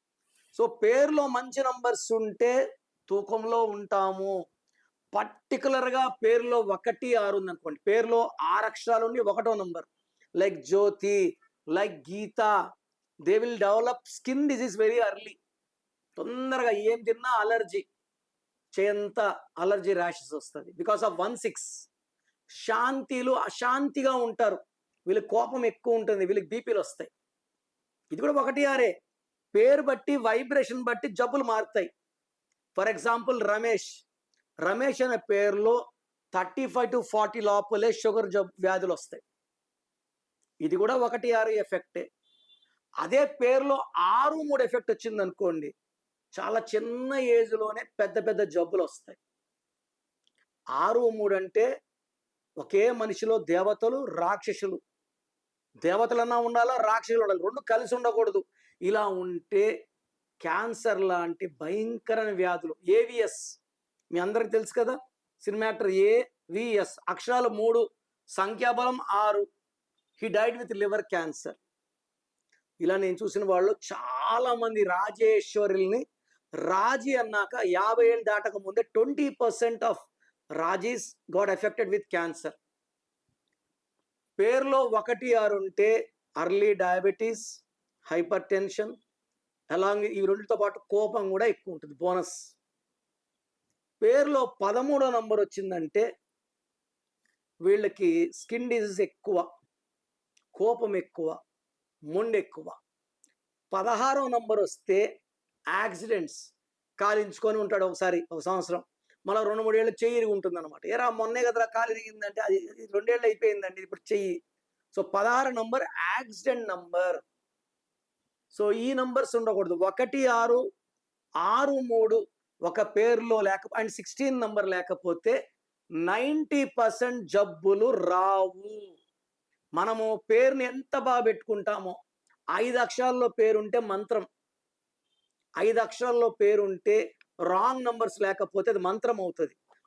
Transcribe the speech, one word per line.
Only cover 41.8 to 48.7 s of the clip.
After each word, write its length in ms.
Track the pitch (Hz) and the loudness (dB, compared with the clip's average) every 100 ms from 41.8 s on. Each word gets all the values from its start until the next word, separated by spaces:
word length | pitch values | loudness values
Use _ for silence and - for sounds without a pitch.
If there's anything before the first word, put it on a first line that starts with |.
| - 175 - _ _ _ _ _ _ _ _ - | -6 -12 -12 _ _ _ _ _ _ _ _ -8
అదే 260 | 170 262 | 0 2
పేరులో 600 | 277 - 247 262 277 269 - 170 | 2 2 2 4 2 -2 -2 0
ఆరు 380 | 180 226 294 | 2 4 2
మూడు 280 | 320 302 269 | 0 -2 0
ఎఫెక్ట్ 280 | 240 240 - | 0 0 -2
వచ్చిందనుకోండి, 840 | 214 226 214 190 - 185 160 147 - _ _ _ _ _ - | -4 -4 -2 -4 -2 -2 -2 -8 -14 _ _ _ _ _ -8
చాలా 200 | 185 220 220 | -4 -4 -2
చిన్న 400 | 214 233 240 262 | -4 -4 -6 -4
ఏజ్లోనే 720 | 269 247 233 226 220 214 214 - - | -2 2 2 2 -2 -4 -6 -12 -4
పెద్ద 260 | 202 214 208 | -2 0 -2
పెద్ద 140 | 196 | 0
జబ్బులు 420 | 190 165 170 | 0 0 0